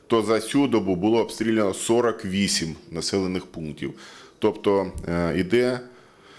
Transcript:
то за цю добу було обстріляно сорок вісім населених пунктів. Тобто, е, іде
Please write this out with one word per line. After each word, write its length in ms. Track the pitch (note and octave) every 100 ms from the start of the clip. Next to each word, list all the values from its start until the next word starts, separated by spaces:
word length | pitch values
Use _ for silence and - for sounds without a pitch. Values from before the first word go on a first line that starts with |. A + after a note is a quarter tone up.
| -
то 160 | A#2
за 180 | G#2 A2
цю 260 | - C#3 C#3
добу 300 | A2 G2 F2
було 240 | G#2+ A#2
обстріляно 540 | G2+ - A2+ A2 G2+
сорок 500 | - - A#2 A#2+ -
вісім 520 | F#2+ G2 G2 - D#2+ D2+ -
населених 560 | E2 - G2 F#2 F#2 -
пунктів. 480 | E2+ D#2 D2 - - - - - -
Тобто, 540 | G#2+ - - G2 F#2 - E2+
е, 300 | E2+ E2+ D2+
іде 420 | F2 A#2+ B2 B2+ - - - - -